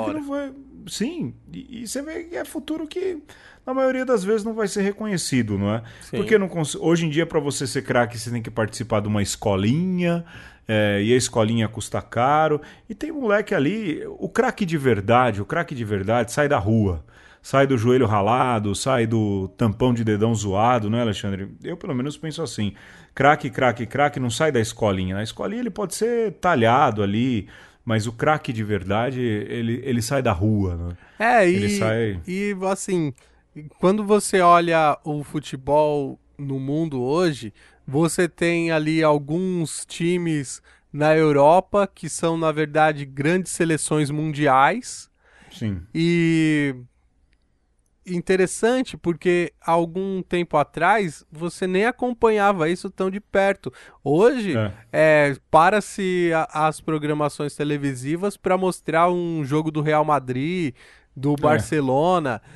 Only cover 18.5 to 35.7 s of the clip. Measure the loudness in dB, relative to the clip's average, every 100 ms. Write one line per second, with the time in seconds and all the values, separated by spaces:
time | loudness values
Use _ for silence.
18.5 | 0 -2 -2 0 0 0 0 0 -2 -4
19.5 | -2 -2 2 0 2 0 0 0 0 -2
20.5 | 2 2 2 0 -2 -2 -4 -6 -6 -10
21.5 | -12 -12 -10 -8 -6 -6 -8 -10 -8 -8
22.5 | -6 -6 -6 -18 -20 -12 2 4 4 0
23.5 | 0 0 0 -4 0 0 0 -4 0 0
24.5 | 2 -2 0 0 0 -2 -4 -8 -8 -6
25.5 | -4 -6 -6 -8 -4 -2 0 -2 -2 0
26.5 | 4 4 4 4 2 0 0 0 -2 -6
27.5 | -14 -20 _ -4 -2 -2 -2 0 0 -2
28.5 | -6 -2 -4 -2 -2 -2 -2 -2 -2 -4
29.5 | -4 -4 -4 -2 -4 -2 0 0 0 2
30.5 | 2 0 -4 -8 -10 -16 -2 2 4 4
31.5 | 2 0 0 0 0 -2 -4 -6 -6 -4
32.5 | -4 -4 -4 -2 -2 -2 -6 _ _ _
33.5 | -20 -20 0 2 2 2 2 2 4 6
34.5 | 6 6 4 2 0 -4 -8 -6 -8 -8
35.5 | -8 0